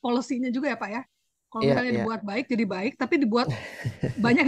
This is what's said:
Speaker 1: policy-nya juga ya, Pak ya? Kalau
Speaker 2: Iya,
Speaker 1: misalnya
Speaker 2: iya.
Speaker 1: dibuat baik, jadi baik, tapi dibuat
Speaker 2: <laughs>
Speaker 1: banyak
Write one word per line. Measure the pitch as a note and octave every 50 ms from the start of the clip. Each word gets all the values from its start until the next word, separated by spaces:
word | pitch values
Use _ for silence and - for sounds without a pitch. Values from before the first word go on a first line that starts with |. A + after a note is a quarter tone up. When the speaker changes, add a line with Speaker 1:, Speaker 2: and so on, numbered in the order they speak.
Speaker 1:
policy-nya | - B3 A#3+ B3+ B3+ - C#4 A#3+ B3+ B3+
juga | A3+ C4 C#4 D4 A#3
ya, | -
Pak | A#3 G3
ya? | G#3 A#3+ C4 - _ _ _ _ _ _ _ _ -
Kalau | A3 - -
Speaker 2:
Iya, | A#3
Speaker 1:
misalnya | B3 B3 B3+ A#3
Speaker 2:
iya. | -
Speaker 1:
dibuat | G#3+ A3 A3+ A3 -
baik, | G3+ G3 A3+ C#4+ -
jadi | B3+ G#3+ A#3
baik, | F#3+ F#3+ F#3 F#3+ B3+ -
tapi | - C4+ A#3 F4 D#4
dibuat | C4+ A3 G#3 A#3 B3+
Speaker 2:
<laughs> | - B2 - - - - - - - - - - C3 - - G#3
Speaker 1:
banyak | A#3 A#3+ D#4+ D4+